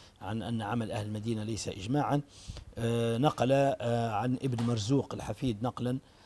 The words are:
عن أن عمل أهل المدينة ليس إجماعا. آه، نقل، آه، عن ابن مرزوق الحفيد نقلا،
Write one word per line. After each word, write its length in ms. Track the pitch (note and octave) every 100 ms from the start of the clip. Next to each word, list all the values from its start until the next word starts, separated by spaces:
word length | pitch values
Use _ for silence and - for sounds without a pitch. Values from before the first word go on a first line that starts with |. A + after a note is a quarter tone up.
| - -
عن 200 | G2 A2+
أن 200 | G2 A2+
عمل 300 | G#2 A#2 G#2+
أهل 140 | G#2 G#2
المدينة 380 | G#2+ A2+ A2
ليس 240 | G#2+ G#2 -
إجماعا. 520 | - G2 C#3+ A2+ C#3+ - - - - - -
آه، 400 | A#2 A#2 A#2 A#2
نقل، 340 | D3 - B2
آه، 580 | C#3 C#3 - A#2+ A#2 A#2
عن 240 | G#2 B2+ B2+
ابن 220 | C3+ A#2
مرزوق 500 | A#2 A#2 G2+ C#3 -
الحفيد 480 | - - A2 C3 G2+
نقلا، 360 | B2 - B2 C3 - -